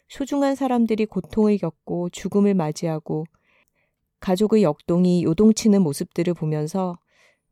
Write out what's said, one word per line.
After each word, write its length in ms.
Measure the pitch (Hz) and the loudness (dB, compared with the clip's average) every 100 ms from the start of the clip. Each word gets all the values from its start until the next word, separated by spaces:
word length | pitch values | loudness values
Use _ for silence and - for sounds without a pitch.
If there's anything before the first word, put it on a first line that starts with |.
| _ | _
소중한 460 | - 277 285 277 | -10 -4 0 0
사람들이 520 | 269 269 247 226 220 214 | 0 -2 0 0 0 -2
고통을 520 | 190 - - 214 202 | -6 -4 0 2 0
겪고 520 | 165 - - 170 175 | -2 -8 -8 -6 -6
죽음을 440 | - 185 202 202 | -8 -4 2 2
맞이하고 720 | 190 151 156 170 156 - 156 160 _ _ _ _ _ _ _ _ _ | 2 -2 -4 -6 -6 -6 -8 -8 _ _ _ _ _ _ _ _ _
가족의 420 | - 185 208 220 | -4 0 2 4
역동이 640 | 180 151 - 170 180 180 | 2 0 -2 2 2 2
요동치는 580 | 160 165 220 220 220 202 | 2 4 4 4 4 4
모습들을 500 | 165 139 180 - 175 | 2 -2 -6 -4 -4
보면서 640 | 170 156 151 151 190 185 175 _ _ _ _ _ | -4 -4 -4 -4 -4 -6 -8 _ _ _ _ _